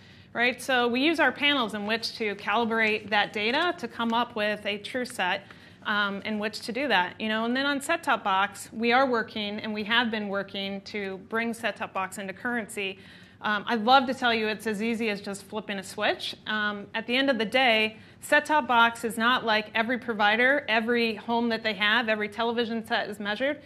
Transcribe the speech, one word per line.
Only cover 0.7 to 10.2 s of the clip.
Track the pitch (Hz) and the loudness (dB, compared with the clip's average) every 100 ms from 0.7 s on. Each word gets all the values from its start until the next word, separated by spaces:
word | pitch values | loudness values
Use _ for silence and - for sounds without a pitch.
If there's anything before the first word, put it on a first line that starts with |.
| 254 240 | 2 4
we | 254 | 4
use | 302 330 | 2 4
our | 269 | 2
panels | 254 285 285 214 | 4 2 2 0
in | 208 | -4
which | 208 226 - | -2 -2 -4
to | - 214 | -4 -4
calibrate | 202 208 220 226 226 214 214 208 | -4 0 0 2 2 2 0 0
that | 208 196 | 2 2
data | 214 214 285 349 349 | 0 0 2 0 -2
to | 233 | -8
come | - 226 | -4 -2
up | 233 233 220 | 0 -2 -2
with | 208 208 | -2 -2
a | 208 208 | -4 -6
true | 208 254 | -6 -6
set, | 247 - 180 196 - - - - | -6 -2 -2 -2 -6 -20 -20 -10
um, | - 208 202 196 | -2 0 0 -2
in | 220 214 | -4 -4
which | 214 - | -4 -6
to | - | -6
do | 233 285 | -4 2
that. | 190 180 - | 2 2 -4
You | 214 | -4
know, | 220 | -2
and | 233 | 0
then | 254 | 0
on | 285 277 | 0 -2
set-top | 285 330 285 226 | -2 -2 0 0
box, | 208 190 196 - - | 2 2 0 -4 -14
we | 226 233 | -2 2
are | 247 | 4
working, | 269 233 - 220 202 214 | 4 0 -2 -6 -6 -6
and | 220 | -6
we | 214 | -6
have | 208 233 240 | 2 2 2
been | 220 | -2